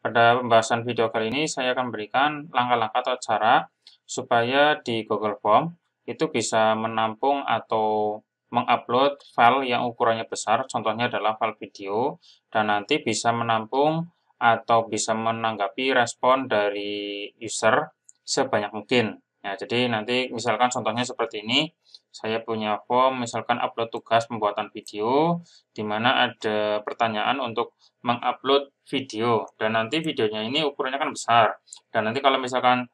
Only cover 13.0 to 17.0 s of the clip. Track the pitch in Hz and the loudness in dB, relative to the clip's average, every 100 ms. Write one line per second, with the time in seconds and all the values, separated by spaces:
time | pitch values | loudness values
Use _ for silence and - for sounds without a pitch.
13 | 151 107 120 117 117 113 110 131 147 160 | 0 -2 0 0 0 -2 -2 0 0 0
14 | 170 _ _ _ 120 113 - 117 113 107 | -6 _ _ _ 2 2 2 0 2 -4
15 | - 110 113 113 113 110 98 - 131 127 | -2 -2 -2 -2 -2 -2 -4 -2 0 2
16 | 117 - 123 131 127 107 104 101 101 104 | 0 0 2 2 2 0 0 -2 -6 -6